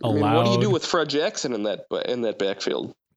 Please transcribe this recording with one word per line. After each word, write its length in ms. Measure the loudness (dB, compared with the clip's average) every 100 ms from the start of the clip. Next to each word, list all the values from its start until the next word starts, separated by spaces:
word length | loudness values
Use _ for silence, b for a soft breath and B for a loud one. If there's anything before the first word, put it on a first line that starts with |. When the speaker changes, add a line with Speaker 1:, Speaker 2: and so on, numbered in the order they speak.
Speaker 1:
I 40 | 0
mean, 100 | 2
what 240 | 4 4 4
do 60 |
you 40 | 4
do 60 |
Speaker 2:
allowed 100 | 4
Speaker 1:
with 120 | 2 0
Fred 240 | 0 0
Jackson 440 | 0 0 -2 -4
in 80 | -2
that, 220 | -2 -4 -4 -4 -2
in 140 | -2
that 180 | -2 -2
backfield? 560 | -2 -2 -4 -4 -6 -12 _